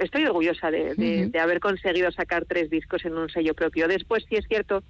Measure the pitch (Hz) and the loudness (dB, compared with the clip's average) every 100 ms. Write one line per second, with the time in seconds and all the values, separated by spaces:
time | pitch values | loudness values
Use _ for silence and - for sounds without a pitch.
0 | 185 285 302 175 165 156 165 160 160 - | -2 0 2 2 2 0 0 0 -2 0
1 | 226 202 196 165 165 175 208 190 196 170 | 0 2 0 2 2 2 0 0 0 2
2 | 180 - 160 170 170 175 156 160 - 170 | 0 0 -2 -2 0 -2 0 -2 -2 -4
3 | 170 160 160 175 160 - 160 160 165 190 | -2 -4 -4 -2 0 0 0 2 2 0
4 | - 220 - 214 - 214 202 196 | 0 -2 0 -4 0 -2 0 -2